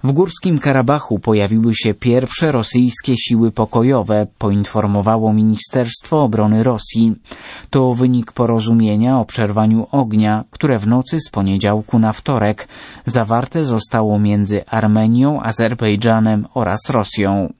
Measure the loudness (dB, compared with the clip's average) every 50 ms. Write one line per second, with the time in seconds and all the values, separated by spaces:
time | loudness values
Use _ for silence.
0 | 0 0 2 2 0 0 -2 -6 -2 0 0 0 0 0 0 2 2 2 0 -2
1 | -2 -4 -6 -4 0 0 2 2 2 2 2 2 2 2 0 0 -2 -2 -2 0
2 | 0 2 2 2 0 -2 -4 -2 -2 0 0 0 -2 0 2 2 2 2 0 -4
3 | -2 -2 -2 -2 0 0 2 2 2 2 2 0 -4 0 0 0 2 2 2 0
4 | 0 0 0 0 0 -2 _ _ -2 0 0 0 -2 -2 -2 -2 0 0 0 0
5 | 2 2 0 2 2 2 2 2 2 2 0 -2 -4 -4 -2 -2 -2 -2 -4 -8
6 | -6 -2 0 0 0 2 2 0 2 2 2 2 2 0 0 -2 -6 -6 0 0
7 | 2 2 0 -2 _ -20 -20 -20 -20 -20 -20 -20 -18 -4 0 0 2 2 2 2
8 | 2 2 2 0 -2 -4 -2 -2 0 0 2 0 2 2 2 2 2 2 2 2
9 | 2 2 2 0 -2 -2 -4 -4 -2 0 0 2 2 2 2 0 0 -2 -2 -2
10 | -2 0 0 0 2 2 0 -2 -4 _ -10 -4 -2 0 0 0 0 0 0 0
11 | 0 -2 -4 -6 -6 -6 -4 -4 -2 0 0 0 0 0 -2 -2 -4 -2 0 0
12 | 2 0 -2 -4 -4 -4 -2 0 0 -2 -2 -4 -8 -20 -20 -20 -20 -20 -20 -12
13 | -8 -4 -2 -2 0 0 -2 -2 -2 -2 -4 -4 -2 0 -2 -2 -4 -2 -2 -2
14 | 0 0 0 2 2 2 2 0 0 0 -2 -4 -4 -4 -4 0 2 2 2 4
15 | 4 4 4 4 2 2 0 -2 -4 -4 -2 0 0 -2 0 -2 0 0 0 0
16 | 2 2 2 2 2 2 0 0 -2 -4 _ -4 -2 -2 -2 -4 -4 -2 -2 -2
17 | -2 -2 -4 -2 0 0 0 0 -2 -4 -8 _